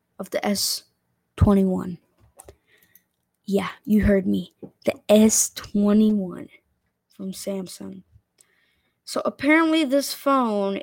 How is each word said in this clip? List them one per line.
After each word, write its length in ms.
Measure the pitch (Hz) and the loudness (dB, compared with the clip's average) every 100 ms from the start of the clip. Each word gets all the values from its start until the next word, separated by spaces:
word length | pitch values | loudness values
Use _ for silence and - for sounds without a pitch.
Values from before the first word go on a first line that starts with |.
| _ - | _ -18
of 100 | 196 | -10
the 140 | - | -6
S 380 | - - - - - _ _ _ _ - | -4 -2 -4 -6 -12 _ _ _ _ 2
twenty-one. 600 | 214 196 190 185 185 175 _ _ _ _ - - _ _ _ _ _ _ _ _ - | 4 4 2 -2 -6 -12 _ _ _ _ -20 -20 _ _ _ _ _ _ _ _ -4
Yeah, 220 | 196 180 - | -4 -4 -10
you 200 | - 214 | 0 2
heard 220 | 196 196 190 | 4 2 0
me. 260 | 196 175 _ - _ | -4 -6 _ -20 _
The 100 | - - - | -6 -4 4
S 420 | 214 220 - - | 6 6 4 -2
twenty-one 960 | - - 208 208 214 214 208 180 180 - _ _ _ _ _ _ - | -6 -6 0 2 4 4 2 -4 -10 -16 _ _ _ _ _ _ -16
from 140 | 190 | -14
Samsung. 720 | 185 - 196 180 - 196 190 - _ _ _ _ _ _ _ _ _ | -12 -10 -8 -10 -14 -16 -18 -20 _ _ _ _ _ _ _ _ _
So 180 | - - | -10 -6
apparently 600 | - - 277 320 330 320 | -6 -4 2 2 4 0
this 280 | 277 277 269 | 2 0 -2
phone 680 | - 277 269 240 208 196 196 | -4 0 0 0 -2 -2 -4